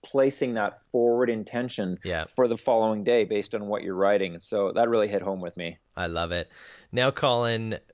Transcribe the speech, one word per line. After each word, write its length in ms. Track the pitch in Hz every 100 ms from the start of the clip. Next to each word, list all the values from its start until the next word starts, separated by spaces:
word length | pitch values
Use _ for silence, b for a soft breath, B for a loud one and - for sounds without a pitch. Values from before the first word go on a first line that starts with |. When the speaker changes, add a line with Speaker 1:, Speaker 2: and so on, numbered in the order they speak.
Speaker 1:
placing 520 | - 135 135 - 131
that 260 | 113 101 -
forward 440 | _ 123 120 120 123
intention 680 | 113 104 120 123 - 92 90
Speaker 2:
Yeah. 200 | 92 82
Speaker 1:
for 240 | 78 - 123
the 80 | 113
following 480 | - 113 110 107
day 200 | 101 120
based 300 | 98 107 -
on 120 | 110 104
what 160 | 104
you're 120 | -
writing. 460 | 92 98 101 92 85
So 320 | - 104 98
that 160 | 90 117
really 200 | 117 104
hit 120 | 101
home 200 | 92 95
with 160 | 87 87
me. 220 | 85 82 _ -
Speaker 2:
I 100 | 87
love 260 | 82 85
it. 160 | 87 80 B B B B
Now, 200 | 120 131
Colin, 680 | - 139 120 117 113 113 107 _